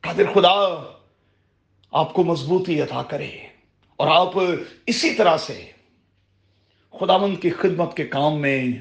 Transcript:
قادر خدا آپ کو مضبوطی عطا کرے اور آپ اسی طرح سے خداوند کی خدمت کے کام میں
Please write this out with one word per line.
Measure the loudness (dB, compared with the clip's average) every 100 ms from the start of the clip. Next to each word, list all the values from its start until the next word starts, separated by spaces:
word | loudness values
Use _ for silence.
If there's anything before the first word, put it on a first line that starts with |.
قادر | -6 0 4
خدا | 6 4 4 2 -2 -12 -20 _ _ _ _ _ _ _ _ _
آپ | -2 0
کو | 0
مضبوطی | 0 0 0 -2 0 -2
عطا | -2 -6
کرے | -8 -8 -10 -14 -20 _ _ _ _ _
اور | 4
آپ | 4 4 0 0 -2 -6 -12 -4
اسی | 0 0
طرح | 4 4 4
سے | -2 -12 -16 -20 _ _ _ _ _ _ _ _ _ _ _ -8
خداوند | 2 2 2 -2
کی | -4
خدمت | 0 -2 0 -4 -4
کے | -6
کام | 0 0 0
میں | -2 0 -2 -6